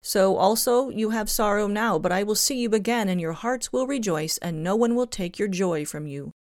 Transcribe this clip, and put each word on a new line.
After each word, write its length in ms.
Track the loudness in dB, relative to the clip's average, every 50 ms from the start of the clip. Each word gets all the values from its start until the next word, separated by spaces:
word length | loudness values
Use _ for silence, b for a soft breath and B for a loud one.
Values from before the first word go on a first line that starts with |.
| _
"So 320 | -2 2 4 4 4 4
also 540 | 4 4 4 4 2 2 2 2 2 2 0
you 220 | -2 -2 -2 0
have 180 | 0 -2 -2 -2
sorrow 380 | 0 0 2 2 2 2 0 0
now, 300 | 0 0 0 2 0 2
but 140 | 2 2
I 120 | 0 0 0
will 120 | 0 0
see 240 | 2 2 0 0 0
you 120 | 0 2
again, 360 | 2 0 2 2 0 0 2 0
and 140 | 0 0
your 100 | 0 -2
hearts 400 | -6 -4 -4 -4 -4 -2 -4 -4
will 160 | -2 -2 0 0
rejoice, 500 | -2 -2 0 0 0 0 0 -2 -4 -4
and 220 | -4 -4 -4 -4
no 140 | -2 0 2
one 180 | 2 4 4 4
will 140 | 2 0 -2
take 320 | -4 -6 -6 -6 -4 -4
your 80 | -4 -2
joy 380 | 0 0 0 0 0 -2 -4
from 200 | -4 -8 -8 -8
you." 260 | -8 -8 -10 -10 -12 -14 _